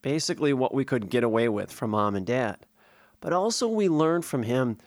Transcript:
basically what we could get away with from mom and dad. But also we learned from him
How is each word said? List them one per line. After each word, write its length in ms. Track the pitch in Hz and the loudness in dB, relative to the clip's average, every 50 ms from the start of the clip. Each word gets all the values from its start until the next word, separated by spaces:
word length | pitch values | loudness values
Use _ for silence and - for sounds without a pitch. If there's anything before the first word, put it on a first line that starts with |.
basically 520 | - 131 143 160 151 - 170 - 147 147 139 | -2 -2 -2 -2 -2 -4 -4 0 0 0 2
what 200 | 127 131 - - | 2 0 0 0
we 120 | 135 135 | -2 -2
could 260 | - 135 123 104 95 | 0 -2 -2 -2 0
get 140 | 120 123 117 | 0 2 2
away 240 | 117 110 113 117 117 | 2 2 2 2 2
with 240 | 107 104 95 - - | 0 -2 -4 -6 -8
from 180 | - - 110 | -8 -4 -2
mom 240 | 107 107 104 104 101 | 0 2 2 2 0
and 100 | 101 95 | -2 -2
dad. 320 | 101 123 127 127 107 92 - - _ _ _ _ _ _ _ _ _ _ _ | -2 -2 -2 -2 -2 -6 -8 -16 _ _ _ _ _ _ _ _ _ _ _
But 120 | - - 160 | -6 -2 0
also 340 | 180 190 226 233 - 254 | 0 0 0 0 0 -2
we 220 | 226 226 214 208 185 | 0 0 2 2 2
learned 360 | 160 151 156 160 165 175 165 | 4 4 4 2 2 0 -2
from 200 | - - 135 113 | -2 -4 -2 -2
him 340 | 107 120 131 131 123 113 - - | 0 0 2 2 0 -2 -6 -10